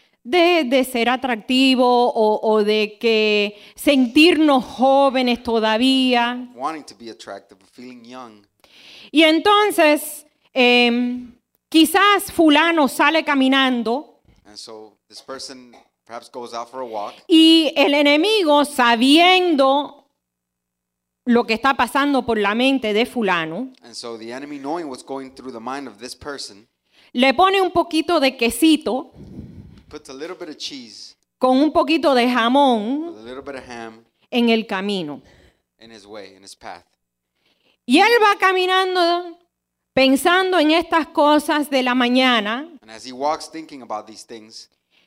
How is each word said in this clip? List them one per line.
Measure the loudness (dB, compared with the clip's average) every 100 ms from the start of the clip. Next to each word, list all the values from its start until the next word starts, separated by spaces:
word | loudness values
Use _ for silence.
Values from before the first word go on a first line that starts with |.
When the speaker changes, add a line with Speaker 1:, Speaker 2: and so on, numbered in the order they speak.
| _ _ -4
Speaker 1:
de, | 2 2 2
de | 0 -2 -2
ser | -2 -2
atractivo | -2 -4 -6 -2 2 4 4 4
o, | 4 2 2 0 0 2
o | 2
de | 2 0 -2 -2
que | 0 2 2 0 -2 -6 -20 -4
sentirnos | 0 2 2 4 4 4 4 2
jóvenes | -2 0 2 4 2 2 0 -2
todavía. | -2 -2 0 0 2 2 2 0 0 -6 -14 -10
Speaker 2:
wanting | -8 -8
to | -14 -18
be | -18
attractive, | -16 -16 -16 -18 -20 _
feeling | -20 -20 -20 -20
young. | -18 -20 -20 _ _ _ -20 -20 -20 -2
Speaker 1:
Y | 2
entonces, | 4 4 2 2 2 2 2 2 -4 -16 -20 _ _
em, | 0 4 4 2 0 -4 -6 -12 -20 _ _ _
quizás | 2 4 4 4 2 0
fulano | 2 4 4 4 2 0
sale | 2 0 2 0
caminando | 0 2 2 2 0 -4 -6 -8 _ _ _ _
Speaker 2:
And | -20
so | -18 -18 -20 _ _
this | -20
person | -16 -14 -14 -18 -20 -20 _ _ -18
perhaps | -16 -14
goes | -14 -12
out | -10 -10
for | -12
a | -10
walk. | -8 -10 -12 2
Speaker 1:
y | 4 6 4 2 0
el | 2
enemigo, | 2 2 2 0 0 2 2
sabiendo | 0 0 0 2 4 6 6 4 2 2 2 0 -4 -12 _ _ _ _ _ _ _ _ _ _ _ _ 0
lo | 0 0
que |
está | -2 0 0
pasando | -2 0 0 0 -2
por | -2
la | 0 0
mente | 0 0 0
de | -2 -2
fulano, | -2 -2 -2 -4 -8 -12 -16
Speaker 2:
And | -20
so | -16 -14 -12
the | -12
enemy, | -12 -12 -12
knowing | -8 -8 -8
what's | -12 -12
going | -12 -12
through | -16 -16
the | -12
mind | -10 -10 -12
of | -16
this | -18 -16
person, | -14 -14 -16 -20 _ _ _ _ _
Speaker 1:
le | -2 0
pone | 2 2 2
un | 0
poquito | -2 -2 -4 -2 0
de | 0 -2
quesito | -4 0 2 2 0 -6 -8 -18 -20 -18 -18 -20 -20 -20 _
Speaker 2:
puts | -20 -20
a |
little | -16 -14 -14
bit | -16
of | -14
cheese | -14 -14 -18 -20 -20 _ _ _
Speaker 1:
con | 0 0
un | 0
poquito | 0 0 0 2 2
de | 2
jamón | 0 0 2 2 0 -2 -6 -8
Speaker 2:
with | -14
a |
little | -16 -14
bit | -14 -14
of | -14
ham | -16 -16 -18 _ _ _
Speaker 1:
en | 0 2
el | 2 -2
camino. | -6 -6 -6 -8 -12 -18 _ _ _ _ _
Speaker 2:
in | -20
his | -20 -20
way, | -20 -20 -20
in |
his | -20 -20
path. | -20 -20 _ _ _ _ _ _ _ _ _ _ 0
Speaker 1:
Y | 2
él | 4 4
va | 2 2
caminando | 0 0 0 0 0 0 0 -2 -6 -16 _ _ _ _ _
pensando | 0 2 2 2 2 2 2
en | 2
estas | 0 0 -2 -2
cosas | 0 2 2 0 -4 -2
de | -2
la | 0
mañana. | 0 2 2 2 2 -2 -6 -10 -20
Speaker 2:
And | -20
as | -20 -16
he |
walks | -6 -4 -4 -8
thinking | -16 -16 -16
about | -12 -12 -12
these | -20 -20
things, | -20 -20 -20 -20 _ _ _